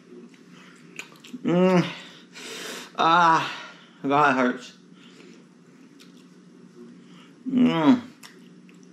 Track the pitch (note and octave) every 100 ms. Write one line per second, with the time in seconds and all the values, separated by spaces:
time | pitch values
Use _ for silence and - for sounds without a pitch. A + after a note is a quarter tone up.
0 | - - - - - - - - - -
1 | - - - - D#3+ F3 F#3 F3+ - -
2 | - - - - - - - - - -
3 | - E3+ E3+ D#3+ C#3+ - - - - -
4 | C#3 C#3+ C#3+ C3 B2 B2 - - - -
5 | - - - - - - - - - -
6 | - - - - - - A#1+ - - -
7 | - - - - B3+ B3 B3 E4 D4+ B3
8 | - - - - - - - - -